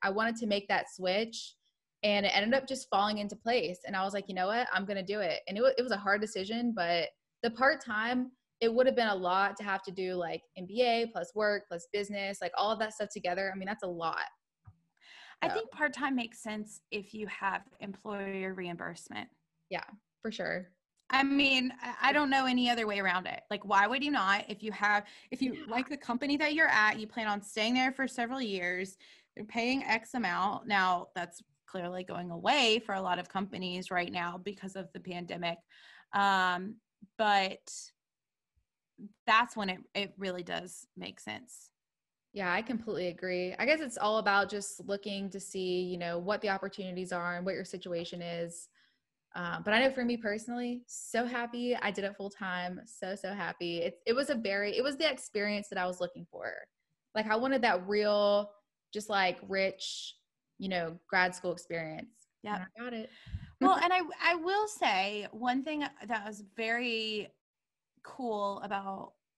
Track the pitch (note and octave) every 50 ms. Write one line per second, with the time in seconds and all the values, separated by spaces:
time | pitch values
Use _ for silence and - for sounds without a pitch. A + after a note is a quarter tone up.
0 | - G3 G3 G#3+ A3 A#3 A3+ A3+ A#3 G#3 G3+ G3+ G3+ - G3 E3+ - - - -
1 | F#3 F3+ F#3 G#3+ A#3 A3+ A3+ - - - - _ _ _ _ _ _ _ _ _
2 | - G#3 G3+ G#3 G3 - - G3+ G#3 A3+ C4 C4 C4 - C4+ B3+ - - G#3 G3
3 | G3+ G#3+ G#3+ G#3 G3+ G3+ A3+ - - A3+ B3 A#3 D#3+ D#3+ F3+ - - - G3 F#3+
4 | F#3+ G3 G3+ G3+ G3 - F#3 F#3 F#3 G3 A3 A#3+ A#3 - - G3+ G3 G3+ G3+ G3
5 | F3+ G3 G#3 G#3+ F#3+ D#3+ D3+ - - - G3 G#3+ B3 C4+ C4 A#3+ B3 A#3+ G3+ G3+
6 | G3+ F#3+ G3+ G#3 G#3+ G#3+ - F#3+ F#3+ G3+ A3+ A#3 A#3+ A#3+ A3+ F#3+ E3+ E3+ F3 E3+
7 | D3+ - - _ _ _ _ _ - A#3 A3+ A3+ C4 C#4 D#4 - - A#3+ G#3+ G#3+
8 | A3 A#3+ B3+ B3 B3+ B3+ - _ _ _ _ - A#3 A#3 A3+ B3 B3+ C4 A3 A#3+
9 | A3+ G#3+ G3 F#3 F3+ F3 F#3 F#3+ G3+ G3 G3+ - G#3 G3+ F#3+ G3 - G3 F3+ G3
10 | F#3 F#3 F#3 F3+ E3+ E3 E3 E3 - _ _ F#3 F3+ F3+ G3+ A#3+ B3 A#3+ A3+ A#3
11 | A#3 A3+ A3+ F3 F3 - - G#3+ G#3+ G#3 G#3 G3+ - - F3 E3+ E3+ - - G#3
12 | G3+ G3+ G#3 G3+ G3 G3 G3+ - F#3 F3 - - G3+ G#3+ A3+ G3+ A3 G#3+ - -
13 | G#3 G3+ - G3+ F3+ F3 F3+ F#3+ G3 F#3+ F#3+ F#3+ F#3 G3 A3 - G3 F3+ F3 E3
14 | E3 D#3+ - E2 - - - _ _ _ _ _ _ - - _ _ _ _ _
15 | _ - - - - - - - - - - A4 A4+ - - - D4+ D4 - A#3+
16 | C#4+ C4+ C4+ B3 A3+ A3+ - - - G#3+ G#3+ G#3 G#3+ G#3+ - - _ _ - G#3
17 | G3 - A3 G#3+ G#3 F#3 - - G3 G3 F#3 F3+ - - - - G#3+ G3 F#3+ -
18 | - G#3+ G3+ G3+ G3 G3 F#3+ F#3+ F#3+ F#3+ F#3 F#3 F3+ F3 E3+ E3+ - E3+ E3+ -
19 | - - - G#2+ - - _ _ _ _ _ _ _ - F#3 E3 - - G3+ -
20 | _ _ _ _ - A3 G#3+ - F3 D#3+ E3+ F3+ F3+ - _ _ _ _ _ _
21 | _ - B3 C4 C#4 C#4 C#4 C#4 C#4+ C4+ C4+ B3+ B3 B3+ - - A#3 A#3+ A3+ -
22 | B3 C4+ C#4 D4 D4 C4+ C4+ C4+ C4 B3+ B3 B3 B3 A#3+ A#3+ A#3 A3 G#3+ G3+ G3+
23 | G3 F#3 F3+ F#3 F3+ - - - - - G#3 G3+ G3+ G3+ G3+ G3 G3+ G#3+ B3+ C4
24 | C#4+ D4 C#4+ G#3 F#3 F#3+ G3 G#3 - - G#3 - G#3+ A3 G3+ - G#3 G#3 G#3 G#3
25 | G#3 - - - - - A#3 - C4+ B3+ G#3+ - - G#3+ A3+ B3 C4+ - D4 C#4
26 | - - A#3+ A#3+ D4 C#4 D4 D4 D#4 D4+ D4+ D#4+ D#4+ C#4 - G#3+ G#3+ G#3+ - G#3+
27 | G#3+ G#3+ - A#3+ A3 G#3+ G#3 G#3 G3+ - - A3 G#3+ A#3 B3 B3+ C4 C4+ C4 -
28 | C4+ B3 - B3 A#3 A#3 C4 C4+ B3 G#3 G3 F3+ F3 F3+ F3+ F3+ F#3+ F#3+ - -
29 | - - - - _ _ _ - G#3+ G#3 - A#3 A3+ B3 C4 C4+ - - A3 A3+
30 | A3 - - A#3+ G#3+ F3 F3 F3+ F#3 G#3 - - - G#3+ G#3 G3 F#3 F#3 F3+ F3
31 | - - - F3+ F3 F3 - - - _ _ _ _ - - F#3 F3 F3 F3+ F#3
32 | F#3 F#3 F3 F3 F3+ F3 E3+ E3+ F3+ A3 C#4+ D4 B3 A3 G#3+ A#3 A3 - G3 F#3+
33 | F#3+ F3+ F3+ F3+ E3+ - - F#3+ G3+ G3 - F#3+ F#3 F3+ F3+ F#3 F3+ - F#3 F3
34 | F3 - - F3+ E3+ F3 F3 F#3 F3+ G#3 G3+ - G3 F#3+ F#3+ G3 F3+ F3 - F3+
35 | - F#3 F3 F3 F3 F3 - E3+ F3 E3+ E3+ - _ _ - - - - - -
36 | - _ - G3+ G3+ G3 G3 F#3+ F#3 F3+ F3+ F3+ F#3 G#3+ A#3 - _ _ _ _
37 | - - _ - A3 G#3 G3+ G3 F#3+ F#3+ - - _ - - - - - _ _
38 | _ _ _ _ _ _ _ _ _ _ _ _ _ _ _ _ _ _ _ -
39 | G3+ G3+ _ _ _ A3+ A3 A3+ B3 A#3+ - A3+ G3 F#3 F#3 - - _ - G3+
40 | G3+ - - F#3+ G3 F#3 F3+ F3+ E3+ F3+ E3+ E3+ F3+ F3+ - - - _ _ F#3
41 | F#3 G3 G3 - - G#3+ - - B3 - - - - - _ _ _ _ _ _
42 | _ _ _ _ _ _ - G3+ F#3 F3 F3 G#3 A3+ C4 A#3+ A3 - A3 F3+ D#3
43 | F3+ F3 F3 - F#3 F#3 F3+ F3+ F3+ F3+ - - A3 C4+ D#4 D#4+ D4+ A#3+ - -
44 | G#3 G#3+ A3 A3 F#3+ G#3 G3 G3+ G3 G3 G#3 G3+ G3 - - - - G3 G3+ G3+
45 | - G#3 G3 G3 G3 F#3+ F#3+ F#3+ F#3 - - F#3+ F#3 F3+ F3+ F3+ F#3 F3+ F3+ F3
46 | F3 E3+ F3 F3 F3 G3 G#3 G3+ A3 G3 F#3+ F#3+ G3 G3 - G#3 F#3 F#3 F3+ F#3
47 | F#3 F3+ F#3 F3 F3 F3 F3 F3 F3+ F#3+ F3+ - F#3+ - G3+ F3+ - F#3 F3 E3+
48 | E3+ - F3+ F3 E3+ E3+ E3+ E3+ E3+ E3+ E3+ - - - _ _ _ _ _ _
49 | _ _ _ _ _ _ - F3 F3 F3 E3+ E3+ E3+ G#3 G#3+ A#3+ C4+ C4+ C4 C4
50 | A#3+ A#3+ A#3+ A#3 A3 G#3 G#3 A3 A3+ A#3+ A#3+ B3 B3 A#3+ B3 B3 - - - -
51 | - - - A3+ A#3+ A#3+ B3+ A#3+ A#3+ A#3 A#3+ A#3+ A#3+ B3 A#3+ - - G#3 F#3 G#3
52 | G3 G3 G3+ - G3 G3+ - - G3 F#3 F3+ F3+ F3+ F3+ F3+ F3+ - - - -
53 | F#3+ F#3 G3 - - F#3 G3+ G3+ E3+ E3 F3 - F3 E3+ E3+ E3+ E3 F3 E3+ -
54 | - A3+ A#3 C4+ C#4+ C#4+ C#4 A3+ A3 G3 G3 G3+ G#3 G#3 - - B3+ D4 C#4 C4+
55 | D#4+ D4+ C4 - - - - G#3 G#3 G#3 G#3 G3+ G3+ - G3 F#3+ F3+ F#3 F3+ F3+
56 | F3 F3 - E3+ E3+ - - - G2 G#2+ - - - - _ _ _ _ _ _
57 | _ _ - A3 A3 G#3+ G#3+ A3+ B3+ C4+ C4+ B3 A#3+ A3 F3+ F3+ F#3 G3 G#3 G#3
58 | G#3 G#3 G#3 G#3 G3+ G3+ G3+ G#3 G#3 G#3 - _ _ _ _ _ _ _ - G#3+
59 | G#3 - G3+ G3 F#3+ F3+ F3+ - G3+ F#3+ G3 F#3+ F#3+ F#3+ - - - - - -
60 | - - - _ _ _ _ _ _ _ _ - G3 F#3+ F#3 F3 E3 D#3+ E3+ F3+
61 | _ - G3 F#3 F3+ F3+ F3+ - - F3+ E3 F3 - - E3 E3 D#3+ D#3 D#3 D#3+
62 | - - _ _ _ _ _ _ - G#3 G#3 F#3 F#3 F#3+ - A3 A#3+ B3 A#3+ A3
63 | G#3+ - - - - - - - - - - - - F#4+ F4+ D4 E4 F4+ F#4 F#4
64 | E4+ D4+ - - - E4+ F4 E4 D#4+ F4+ G4 G#4 G#4+ G#4 - - E4 A#3+ G3 F#3
65 | F#3+ G3+ G#3+ G#3 G3 - - G#3+ B3 B3 B3+ C4+ B3+ D#4 D4+ D4 C#4 C#4 - -
66 | - G#3+ A3+ G#3+ G3+ A3 G#3+ G#3+ G3+ F#3+ _ A#3 A3+ A3+ A#3 A#3+ B3 A#3+ A3+ A3
67 | A3 A3 G#3+ G#3 F3+ - _ _ _ _ _ _ _ _ _ _ _ _ _ _
68 | - - - - B3+ A3+ G#3+ G#3 G3+ G3+ G3 - G3 G#3 G3+ G3 G3 G3 G3 -
69 | - - - _ _ _ _